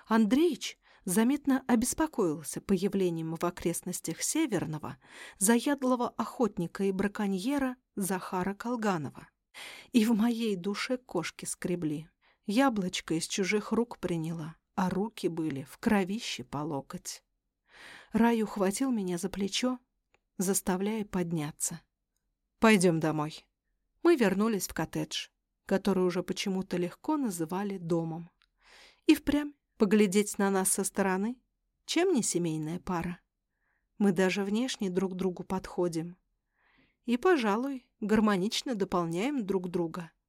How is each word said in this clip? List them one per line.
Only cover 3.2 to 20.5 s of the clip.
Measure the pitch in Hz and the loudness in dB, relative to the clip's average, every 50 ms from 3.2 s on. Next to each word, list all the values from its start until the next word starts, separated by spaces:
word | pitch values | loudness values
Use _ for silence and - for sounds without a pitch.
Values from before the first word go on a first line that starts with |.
| 160 160 165 | -4 -6 -4
в | 165 - | -2 -2
окрестностях | 175 175 - - 175 170 - - 185 180 - - - - - - | -4 -4 -2 -4 -4 -4 -2 -6 -8 -8 -8 -6 -8 -6 -4 -4
Северного | - - 302 330 269 220 302 185 165 156 151 - 110 127 - _ - - - - - - _ | -2 0 0 0 0 0 -2 -2 -2 -6 -8 -8 -10 -12 -14 _ -20 -20 -20 -20 -20 -6 _
заядлого | 190 196 233 240 233 294 285 277 262 254 262 233 247 - | 4 4 4 4 4 2 -2 0 2 0 2 2 0 -4
охотника | - - 233 - - - 254 202 - - 175 165 - - 196 | -2 -4 -6 -6 0 0 0 0 0 -2 -6 -6 -4 -2 -2
и | 196 190 | 0 0
браконьера | 185 196 202 202 - 214 196 196 185 180 254 285 285 262 254 247 - _ _ _ | 0 -2 -2 -2 -2 -2 -2 -2 -2 -2 -2 0 0 -2 -2 -4 -8 _ _ _
Захара | - 196 175 202 180 - - - 185 180 190 196 | -6 -4 -2 -2 -4 -4 -4 -4 -2 -2 -2 -4
Колганова. | 196 - 240 247 240 214 214 190 165 147 127 - - - - _ _ _ _ _ - - - - - - - - | -6 -6 -6 -4 -2 0 0 0 0 -4 -6 -10 -14 -20 -20 _ _ _ _ _ -18 -18 -16 -18 -18 -20 2 4
И | 247 214 | 4 4
в | 226 233 | 4 4
моей | 196 220 240 233 226 233 220 202 | 2 2 0 0 0 -2 -2 -2
душе | 180 170 202 202 - - - 254 | -2 -2 -4 -4 -4 -4 -4 -4
кошки | 254 - - - 175 156 - - - - | -6 -6 -6 -6 -6 -6 -6 -10 -10 -10
скребли. | - - - - 180 180 175 170 156 151 151 156 - _ _ _ _ _ _ _ | -10 -10 -6 -4 -4 -2 -2 -2 -4 -4 -4 -8 -14 _ _ _ _ _ _ _
Яблочко | - 196 233 277 269 240 208 185 185 - - - - 165 | 0 2 4 4 4 2 0 -2 -2 -4 -6 -4 -2 -4
из | 160 - | -4 -2
чужих | - - - 196 175 214 208 208 - 226 | -4 -2 -2 -2 0 0 -2 0 0 0
рук | 214 240 - - - | 0 0 -2 -4 -8
приняла — | - 180 175 165 156 160 170 165 151 160 160 _ _ _ _ | -4 -4 -2 -2 -2 -4 -6 -8 -8 -10 -12 _ _ _ _
а | - 190 185 | -2 -2 0
руки | 190 185 202 220 - - - 175 | 0 0 -2 -4 -6 -4 -4 -4
были | 165 165 160 156 143 139 127 | -2 -2 -4 -2 -4 -4 -8
в | - - - | -12 -14 -2
кровище | - 226 214 202 190 175 196 233 - - - - 226 | 0 2 2 2 2 0 -4 -6 -6 -8 -10 -10 -10
по | - - - | -8 -6 -6
локоть. | - 165 156 135 135 - - 180 - - - - _ _ _ _ _ _ _ _ _ _ _ - - - - - - _ - | -6 -4 -6 -6 -8 -8 -14 -12 -12 -12 -14 -14 _ _ _ _ _ _ _ _ _ _ _ -20 -20 -20 -20 -20 -20 _ 2
Рай | 214 226 233 233 226 214 | 4 4 4 4 2 0
ухватил | 202 - 208 196 185 196 - 269 269 | -2 -2 0 0 0 0 0 0 0
меня | 254 220 196 180 180 170 | 0 -2 -2 -2 -4 -2
за | - 185 | -4 -6
плечо, | - 190 202 196 - - - 254 254 247 - _ _ _ _ _ _ _ _ _ _ | -4 -4 -4 -4 -2 0 0 0 -2 -2 -8 _ _ _ _ _ _ _ _ _ _
заставляя | - 190 185 | -4 0 0